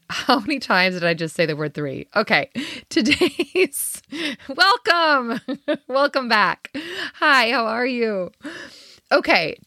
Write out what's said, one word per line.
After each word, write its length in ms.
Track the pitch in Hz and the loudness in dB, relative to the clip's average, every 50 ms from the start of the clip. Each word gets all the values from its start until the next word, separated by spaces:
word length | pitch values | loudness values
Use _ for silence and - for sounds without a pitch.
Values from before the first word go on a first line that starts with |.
| _ _ | _ _
how 300 | - - - - 254 254 | -10 -6 0 2 2 2
many 200 | 202 220 311 269 | 2 -4 -4 -6
times 360 | - - 220 185 180 190 185 | -2 0 2 4 4 2 0
did 80 | 180 165 | 0 -2
I 120 | 170 170 | -2 0
just 200 | 156 165 160 - | 0 -4 -6 0
say 100 | - 170 | 0 0
the 120 | 151 151 143 | 0 0 -4
word 160 | 156 151 - | -6 -6 -6
three? 340 | - 147 139 131 - - _ - | -6 -6 -6 -6 -10 -12 _ -2
Okay, 340 | - 220 - 220 151 143 - _ 233 285 - | -2 0 2 2 2 2 0 _ -10 -10 -10
<laughs> 200 | - - - _ | -12 -14 -14 _
today's, 1120 | - 330 220 240 285 - 359 330 - - 349 - - 359 370 - - - - - - - _ _ - 311 339 294 262 - - - | -2 0 2 2 2 2 2 0 0 -4 -8 -4 0 0 0 0 -2 -6 -8 -8 -8 -12 _ _ -10 -8 -6 -6 -8 -10 -12 -12
welcome. 920 | 269 262 349 392 440 480 - - 339 349 330 311 294 269 247 233 233 - - - 277 - _ | -2 0 2 2 2 2 2 0 2 4 4 4 4 2 2 0 -4 -6 -4 -6 -8 -8 _
<laughs> 240 | - 302 - _ _ | -4 -4 -4 _ _
Welcome 400 | 254 269 285 285 - 285 254 233 | 0 0 0 2 0 -2 0 2
back. 440 | 226 214 202 175 - - _ - _ 285 320 339 359 381 349 - - | 2 2 2 2 0 -4 _ -14 _ -12 -12 -10 -10 -10 -10 -10 -6
Hi, 360 | - 349 311 285 262 233 226 | 0 2 4 4 4 4 2
how 140 | 247 262 226 | 0 0 -2
are 200 | 220 220 233 247 | -2 -2 -2 -2
you? 460 | 269 254 240 233 220 208 190 180 - - _ - 294 339 - - - - - - - - - _ _ | -2 -2 -2 -2 -2 -2 -4 -6 -8 -10 _ -16 -14 -14 -14 -18 -18 -20 -20 -20 -20 -20 -20 _ _
Okay, 480 | 254 294 - - 311 190 165 151 - - _ | 2 2 4 4 2 2 2 0 -6 -10 _